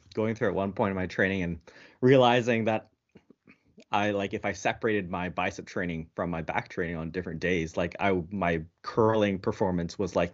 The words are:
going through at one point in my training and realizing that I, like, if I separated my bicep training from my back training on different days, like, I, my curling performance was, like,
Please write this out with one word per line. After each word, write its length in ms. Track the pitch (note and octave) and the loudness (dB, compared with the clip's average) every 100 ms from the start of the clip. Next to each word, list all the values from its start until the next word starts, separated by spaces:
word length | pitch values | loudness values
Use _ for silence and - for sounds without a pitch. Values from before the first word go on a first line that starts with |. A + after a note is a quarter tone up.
| - | -10
going 220 | - A2 G#2+ | -4 -2 0
through 140 | G#2+ | 0
at 40 | |
one 200 | F2+ G2 | 0 -2
point 180 | F#2+ G#2 | 0 0
in 40 | F#2+ | 0
my 100 | F#2 | -2
training 360 | - F#2+ F#2+ | 0 0 0
and 160 | E2+ E2 - - - _ | -2 -6 -10 -20 -20 _
realizing 640 | B2+ C3+ A#2+ B2 A#2 A2+ A2 | 6 8 8 4 2 0 0
that 240 | A2 - _ _ - _ _ _ _ _ - - | -2 -4 _ _ -20 _ _ _ _ _ -20 -2
I, 180 | G#2 G#2 | 0 2
like, 220 | G2+ G2 | 0 -2
if 120 | G#2 G#2 | -2 -4
I 80 | |
separated 560 | F#2+ A#2+ A2+ A#2 G#2+ F2 | -2 -2 0 0 0 -2
my 160 | F2+ F2+ | -4 -4
bicep 380 | E2+ F#2 F#2+ F2+ | -4 -4 -4 -8
training 420 | G#2+ F2 E2 D#2+ - | -4 -4 -4 -6 -6
from 140 | F2+ | -4
my 120 | E2 | -4
back 280 | D#2+ G2 - | -4 -4 -4
training 260 | - E2+ E2+ | -4 -4 -4
on 160 | E2 | -6
different 300 | F2 F2 E2 | -6 -8 -4
days, 340 | F2 F2+ D#2+ F#2+ | -2 0 -2 -4
like, 180 | F2+ - | -4 -2
I, 220 | G2 F#2 E2 | 0 0 -2
my 300 | G2+ F2 E2 D#2+ _ | -2 0 -2 -4 _
curling 540 | - - A2 G#2+ G2+ F#2+ | -4 2 4 4 2 0
performance 600 | A2 - G2 F2+ E2+ - | -2 -2 0 0 -2 -4
was, 160 | F#2 F2+ | -2 0
like, 160 | F2+ | 0